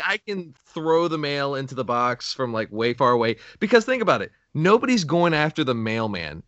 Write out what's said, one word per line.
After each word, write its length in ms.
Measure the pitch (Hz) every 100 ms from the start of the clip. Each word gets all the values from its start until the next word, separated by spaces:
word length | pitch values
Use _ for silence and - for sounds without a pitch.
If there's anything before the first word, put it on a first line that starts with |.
| 165
I 120 | 208
can 360 | - 196 165 - _
throw 400 | 170 160 165 170
the 100 | 156
mail 380 | 147 143 139 135
into 180 | 135 131
the 80 |
box 500 | 120 120 123 123 -
from, 200 | - 127
like, 180 | 113 113
way 220 | 104 117
far 180 | 120 127
away. 260 | 120 113 113 - -
Because 240 | 214 240
think 200 | 220 254
about 180 | 190 120
it. 100 | 95 _ _
Nobody's 500 | 156 170 233 254 247
going 300 | 156 170 170
after 300 | 151 156 156
the 100 | 135
mailman. 680 | 117 110 113 110 95 78 78